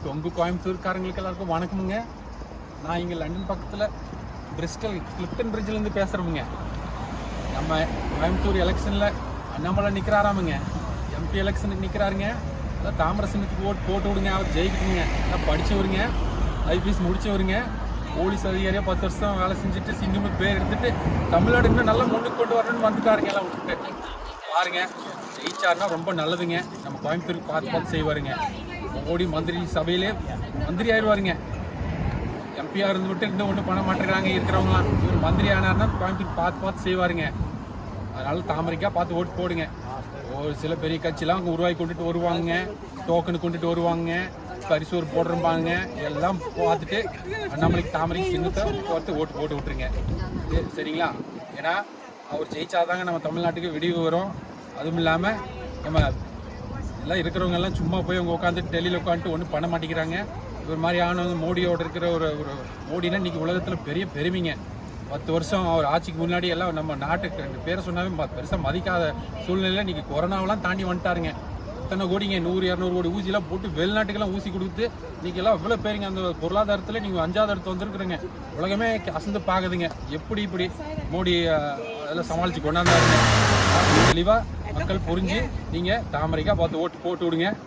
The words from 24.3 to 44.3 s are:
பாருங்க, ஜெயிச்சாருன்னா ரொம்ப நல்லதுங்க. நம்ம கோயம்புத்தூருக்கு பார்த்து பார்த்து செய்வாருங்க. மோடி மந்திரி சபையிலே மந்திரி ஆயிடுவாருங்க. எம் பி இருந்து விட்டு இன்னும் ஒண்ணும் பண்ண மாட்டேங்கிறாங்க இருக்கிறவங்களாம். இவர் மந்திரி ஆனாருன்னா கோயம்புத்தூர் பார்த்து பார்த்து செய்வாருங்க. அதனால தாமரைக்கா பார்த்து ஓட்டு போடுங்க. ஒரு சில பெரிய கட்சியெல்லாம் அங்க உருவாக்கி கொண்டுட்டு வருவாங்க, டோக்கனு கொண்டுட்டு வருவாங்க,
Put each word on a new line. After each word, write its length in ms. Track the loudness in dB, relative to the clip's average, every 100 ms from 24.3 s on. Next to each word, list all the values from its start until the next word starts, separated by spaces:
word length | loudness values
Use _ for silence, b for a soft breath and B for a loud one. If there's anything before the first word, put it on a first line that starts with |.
| -12 -2
பாருங்க, 340 | 2 2 0 -2 -6 -12 -10 -10 -6
ஜெயிச்சாருன்னா 520 | -6 0 2 4 2
ரொம்ப 240 | 0 0
நல்லதுங்க. 520 | 0 0 0 0 -2 -2 -8
நம்ம 140 | -10 -6
கோயம்புத்தூருக்கு 460 | -2 -2 -2 -6 -2
பார்த்து 220 | -2 0
பார்த்து 200 | -2 0
செய்வாருங்க. 420 | 0 0 0 -2 -2 -4 -4 -8 -8 -6 -6 -2
மோடி 200 | 0 2
மந்திரி 380 | 0 0 -2 0
சபையிலே 480 | 0 2 2 0 -2 -4 -6 -6 -4
மந்திரி 260 | -2 0 4
ஆயிடுவாருங்க. 460 | 4 6 4 4 0 -4 -6 -6 -4 -4 -2 0 -2 -4 -6 -8 -8
எம் 160 | -4
பி 60 | 0
இருந்து 300 | 2 2 0
விட்டு 180 | 0 0
இன்னும் 220 | 0 0
ஒண்ணும் 160 | 0
பண்ண 160 | 2 0
மாட்டேங்கிறாங்க 460 | 2 2 2 2 2 2
இருக்கிறவங்களாம். 500 | 2 4 4 4 4 4
இவர் 160 | 4 4
மந்திரி 280 | 4 4 6
ஆனாருன்னா 400 | 6 4 4 4 2
கோயம்புத்தூர் 360 | 0 0 -2 0
பார்த்து 240 | 0 0
பார்த்து 180 | -4 -2
செய்வாருங்க. 500 | 0 2 2 2 -2 -2 -4 -4 -10 -10 -10 -8 -8
அதனால 240 | -6 -2 -2
தாமரைக்கா 520 | -2 -2 0 0 0
பார்த்து 220 | 0 0
ஓட்டு 180 | 0 -2 -2
போடுங்க. 280 | -2 -2 -4 -6 -10 -10 -10 -10 -8
ஒரு 200 | -4 -4
சில 200 | -4 -2
பெரிய 240 | -2 -2 0
கட்சியெல்லாம் 380 | -2 -2 0 2
அங்க 140 | 2
உருவாக்கி 340 | 2 2 2
கொண்டுட்டு 220 | -2 -2 -2
வருவாங்க, 600 | 0 0 0 0 0 -2 -8 -12 -10 0
டோக்கனு 320 | 2 2 -2
கொண்டுட்டு 220 | -2 -2 0
வருவாங்க, 640 | 2 2 2 0 -2 -4